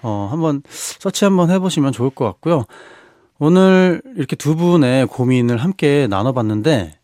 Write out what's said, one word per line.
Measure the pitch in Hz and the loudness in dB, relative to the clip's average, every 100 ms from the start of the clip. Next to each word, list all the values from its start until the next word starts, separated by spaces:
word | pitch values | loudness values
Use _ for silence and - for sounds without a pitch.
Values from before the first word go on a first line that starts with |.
어, | 120 104 101 | -6 -6 -6
한번 | 151 160 143 - | -4 -4 -4 -8
서치 | - - - 196 - | -16 -14 -8 -8 -2
한번 | 202 190 170 | 0 2 2
해보시면 | 190 185 165 139 | 0 -2 -2 -2
좋을 | 117 127 | -2 -4
것 | - | -2
같고요. | 117 - 160 165 110 - - - _ _ _ _ | -6 -4 -2 -2 -2 -14 -20 -20 _ _ _ _
오늘 | 147 180 190 185 185 170 - 233 | 2 4 6 4 2 0 -6 -10
이렇게 | 135 147 | -6 -4
두 | 143 160 | -2 0
분의 | 175 175 131 131 123 | 2 4 2 2 0
고민을 | - 123 127 120 120 | -2 0 2 0 0
함께 | 156 190 151 143 131 | -2 -2 0 2 0
나눠봤는데 | 98 117 127 110 107 110 143 80 - | -2 -2 -2 -2 -2 0 -2 -2 -12